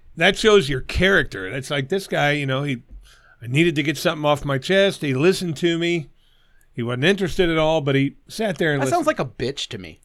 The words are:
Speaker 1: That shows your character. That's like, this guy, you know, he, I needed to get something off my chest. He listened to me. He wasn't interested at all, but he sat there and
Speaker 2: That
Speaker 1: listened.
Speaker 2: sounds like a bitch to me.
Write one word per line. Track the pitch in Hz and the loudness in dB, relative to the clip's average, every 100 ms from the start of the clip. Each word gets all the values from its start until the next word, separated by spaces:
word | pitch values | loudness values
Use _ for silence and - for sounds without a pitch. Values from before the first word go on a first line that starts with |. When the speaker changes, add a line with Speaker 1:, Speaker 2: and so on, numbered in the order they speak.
| - - | -16 0
Speaker 1:
That | 180 196 | 2 4
shows | 220 208 139 | 6 6 4
your | 131 | -4
character. | - - 185 190 127 101 95 | -4 0 2 2 0 -6 -8
That's | 131 131 | -10 -6
like, | 143 135 | -6 -2
this | 190 196 | -4 -2
guy, | 165 147 | 0 0
you | 147 139 | 0 -2
know, | 131 | -2
he, | 143 120 - - - _ _ _ | -2 -6 -10 -20 -20 _ _ _
I | 117 | -2
needed | 135 175 151 | 2 2 2
to | |
get | 147 143 | -2 -2
something | 170 160 | -2 0
off | 147 143 | 0 0
my | 143 135 | 0 -4
chest. | - 196 196 - | 0 2 2 0
He | 147 | -2
listened | 131 170 185 180 143 | 2 2 2 -4 -2
to | 175 170 | 0 0
me. | 170 175 139 _ _ _ _ _ _ | 0 -2 -6 _ _ _ _ _ _
He | - | -8
wasn't | 117 123 | -6 0
interested | 156 202 180 - 175 | 2 2 0 0 2
at | 160 | 2
all, | 156 160 | 2 2
but | 143 | 2
he | 135 139 - - | 2 0 -4 -12
sat | - 220 170 | -6 -4 0
there | 165 | 0
and | 143 | 0
Speaker 2:
That | 135 | 0
Speaker 1:
listened. | 349 | 0
Speaker 2:
sounds | 302 | 0
like | 311 | -2
a | 123 | -6
bitch | - 120 143 - | -6 -6 -6 -10
to | 101 | -12
me. | 87 78 | -14 -12